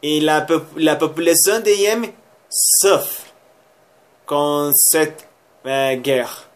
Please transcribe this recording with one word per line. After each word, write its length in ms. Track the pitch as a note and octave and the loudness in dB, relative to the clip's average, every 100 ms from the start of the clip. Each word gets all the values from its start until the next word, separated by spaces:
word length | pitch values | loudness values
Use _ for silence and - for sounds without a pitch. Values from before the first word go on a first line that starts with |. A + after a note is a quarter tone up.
Et 160 | D3 D3+ | 0 0
la 220 | D#3 D3+ | 2 0
pop-, 360 | D3+ E3 D#3 - | 2 -2 -2 -2
la 200 | D#3 D3 | 0 2
population 640 | D#3+ D#3 E3+ E3 F#3+ A3 | -2 -2 0 2 2 0
de 100 | G#3+ | 0
Yémen 400 | G3+ G3+ A3+ A3+ - _ _ _ | 2 2 0 -6 -12 _ _ _
souffre 720 | - - - G3 F3 - - - _ _ _ _ _ _ _ _ _ - | -4 0 2 4 2 0 -12 -16 _ _ _ _ _ _ _ _ _ -6
contre 480 | D3 D3 D3 D3 C#3+ | -2 0 0 -2 0
cette, 520 | - D#3+ D#3 D#3 - _ _ _ C3 | 2 2 0 -2 -20 _ _ _ -6
euh, 300 | C3+ C3+ C3 | -2 0 -2
guerre. 520 | B2+ C3 A#2 - - | 0 -2 -2 -10 -20